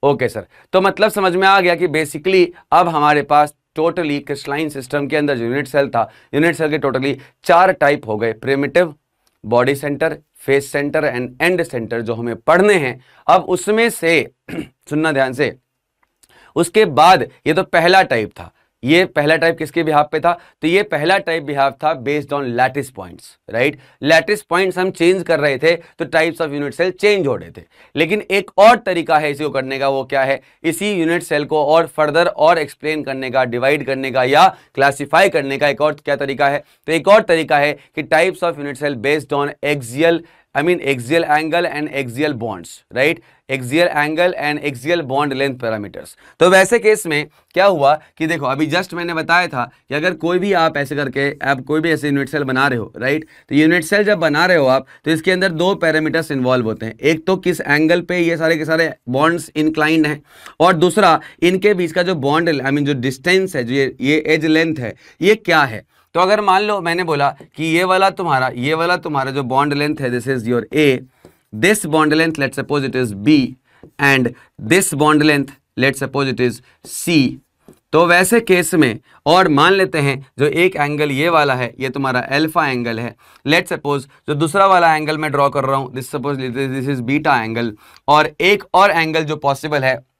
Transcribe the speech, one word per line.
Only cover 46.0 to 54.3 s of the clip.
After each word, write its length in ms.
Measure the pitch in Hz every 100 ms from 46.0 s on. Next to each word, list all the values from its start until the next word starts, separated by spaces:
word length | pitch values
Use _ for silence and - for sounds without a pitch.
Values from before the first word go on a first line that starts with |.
| - - - _
तो 100 | 175
वैसे 300 | 190 190 240
केस 280 | 202 214 170
में 200 | 147 147 _ _
क्या 140 | - 202
हुआ 340 | 175 139 151 _ _
कि 100 | 160
देखो 180 | 165 135
अभी 260 | 135 156
just 220 | 170 185
मैंने 200 | 170 170
बताया 340 | 165 151 170 175
था 240 | 135 120 _ _
कि 60 | 139
अगर 180 | 165
कोई 260 | 180 160 180
भी 140 | 196
आप 240 | 185 160 151
ऐसे 180 | 139 143
करके, 420 | 139 135 139 139
आप 180 | 131 139
कोई 200 | 131 156
भी 100 | 160
ऐसे 180 | 151 147
यूनिट 200 | 143 135
सेल 140 | 151
बना 240 | 135 131 139
रहे 120 | 123
हो, 140 | 104 -
राइट? 280 | 123 151 - - _
तो 60 | 139
यूनिट 280 | 156 175
सेल 200 | 160 208
जब 140 | 208 202
बना 280 | 160